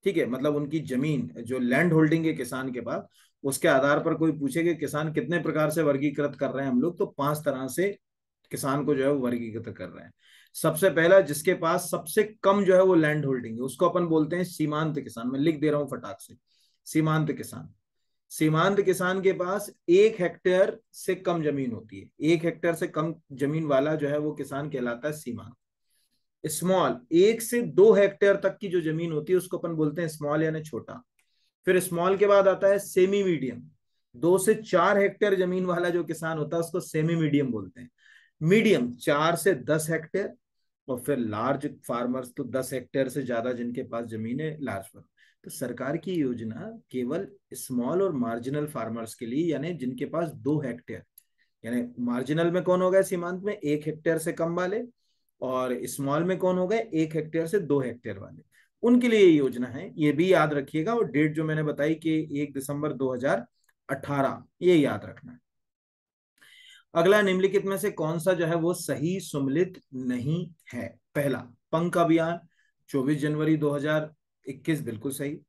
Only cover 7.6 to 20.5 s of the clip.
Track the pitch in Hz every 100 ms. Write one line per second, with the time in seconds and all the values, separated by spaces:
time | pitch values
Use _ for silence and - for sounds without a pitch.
7.6 | 131 127 190 202 _ _ _ _ _ 120
8.6 | 135 143 147 143 135 143 123 120 117 110
9.6 | 110 101 90 82 82 _ _ _ _ -
10.6 | 160 156 190 165 165 196 185 147 - 180
11.6 | 160 180 180 175 - - 214 - 190 196
12.6 | 190 185 190 180 151 151 139 131 117 113
13.6 | 131 - 180 175 175 160 151 175 180 -
14.6 | 156 151 156 139 - - 120 135 151 151
15.6 | 147 147 139 127 104 98 - - _ _
16.6 | _ _ - 156 156 156 151 135 - -
17.6 | - _ _ _ _ _ _ - 156 156
18.6 | 180 202 190 180 180 190 185 170 180 202
19.6 | 202 - - 180 214 220 175 - 185